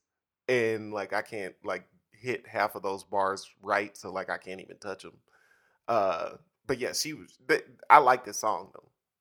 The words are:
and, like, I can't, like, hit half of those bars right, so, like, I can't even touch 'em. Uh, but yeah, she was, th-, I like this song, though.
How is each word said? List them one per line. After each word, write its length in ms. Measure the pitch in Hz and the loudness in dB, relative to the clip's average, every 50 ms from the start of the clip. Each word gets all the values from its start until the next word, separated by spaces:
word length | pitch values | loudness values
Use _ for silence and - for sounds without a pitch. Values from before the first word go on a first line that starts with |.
| _ _ _ _ _ _ _ _ _ - | _ _ _ _ _ _ _ _ _ 2
and, 460 | 127 123 113 113 113 107 107 107 107 | 2 4 4 2 0 -2 -4 -6 -6
like, 200 | 101 98 95 98 | -6 -6 -2 -4
I 100 | 107 110 | -4 -4
can't, 320 | - 117 104 95 90 - _ - | -4 -8 -8 -8 -8 -10 _ -8
like, 240 | 101 92 92 - _ _ _ _ _ | -6 -6 -6 -8 _ _ _ _ _
hit 340 | _ - 120 127 113 - - - | _ -12 -6 -6 -6 -6 -6 -4
half 280 | - 104 101 107 - | 0 0 0 0 0
of 80 | 101 95 | -4 -6
those 200 | 98 98 95 - | -4 -6 -6 -8
bars 460 | - 104 98 95 95 98 98 - - _ _ 95 | -4 -2 0 0 0 0 -4 -8 -16 _ _ -4
right, 320 | 101 101 101 104 101 - - | 0 0 0 0 -2 -8 -14
so, 140 | - 95 | -12 -8
like, 180 | 90 95 90 92 | -8 -6 -4 -4
I 80 | 90 - | -6 -8
can't 240 | - 92 92 95 | -8 -12 -12 -12
even 160 | - - 87 - | -14 -16 -18 -14
touch 260 | - 101 95 - - | -10 -10 -10 -10 -12
'em. 140 | 82 - - _ _ _ _ _ _ _ _ _ _ _ _ _ - | -20 -20 -20 _ _ _ _ _ _ _ _ _ _ _ _ _ 0
Uh, 440 | 117 110 98 95 85 82 85 - - - _ _ _ _ _ 131 | 2 4 4 4 2 0 -2 -8 -10 -12 _ _ _ _ _ -4
but 100 | 135 120 | -4 -2
yeah, 160 | 123 95 - | -2 -4 -4
she 200 | - - 156 151 | -4 -4 -6 -8
was, 260 | 110 90 - _ _ 127 139 | -12 -16 -20 _ _ _ 0
th-, 180 | 156 - - - 120 - - - | 0 0 -2 -6 -20 -4 4 8
I 80 | 135 151 | 8 8
like 240 | 139 127 127 123 - | 8 8 4 4 2
this 120 | 104 101 - | -8 -8 -4
song, 320 | - 107 98 85 98 - - | -2 -2 -2 -2 -6 -12 -18
though. 160 | - - _ _ _ _ _ _ _ | -20 -20 _ _ _ _ _ _ _